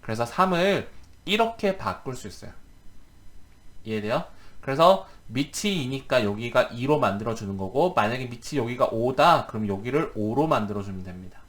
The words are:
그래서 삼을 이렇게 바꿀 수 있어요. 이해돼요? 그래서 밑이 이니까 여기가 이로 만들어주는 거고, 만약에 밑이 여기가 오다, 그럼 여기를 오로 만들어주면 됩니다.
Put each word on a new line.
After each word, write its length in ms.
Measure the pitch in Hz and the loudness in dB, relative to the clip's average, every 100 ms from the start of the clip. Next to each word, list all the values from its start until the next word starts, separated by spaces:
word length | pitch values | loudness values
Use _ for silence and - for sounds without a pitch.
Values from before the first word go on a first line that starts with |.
그래서 240 | - 110 117 | -4 -2 -2
삼을 640 | - 190 175 190 175 107 - - - - | 2 4 4 4 2 -2 -12 -18 -14 -4
이렇게 520 | 208 226 226 202 190 | 2 2 2 -2 -2
바꿀 380 | 107 90 - 123 | -4 -6 -8 -8
수 120 | 104 | -10
있어요. 240 | - - - - - - - - - - - - - - - 110 | -14 -16 -16 -20 -18 -16 -16 -18 -20 -18 -16 -18 -18 -16 -14 -6
이해돼요? 400 | 110 104 135 - - - - | -4 -2 -2 -4 -14 -16 -12
그래서 480 | - 135 170 190 - - - | -6 4 6 6 0 -18 -8
밑이 560 | 120 - - 208 190 | -4 -4 -2 -2 -2
이니까 400 | 127 135 - 127 104 | -2 -6 0 2 2
여기가 380 | 104 120 123 | -2 0 2
이로 360 | 123 117 131 151 | 2 0 2 4
만들어주는 560 | 120 98 110 110 101 98 | 4 0 -2 -4 -4 -4
거고, 360 | 95 127 175 | -2 2 2
만약에 320 | 175 107 123 123 | 4 2 0 -6
밑이 320 | 123 - 147 | -8 -4 -2
여기가 320 | 117 123 135 | -2 2 0
오다, 540 | 113 123 131 160 156 - | 2 0 6 6 6 2
그럼 220 | 113 107 | -4 -2
여기를 440 | 95 113 139 165 107 | -2 0 -2 -2 -2
오로 320 | 107 123 156 | -2 2 2
만들어주면 560 | 135 107 104 98 95 | 2 0 -4 -6 -8
됩니다. 360 | 92 90 92 - | -10 -12 -14 -16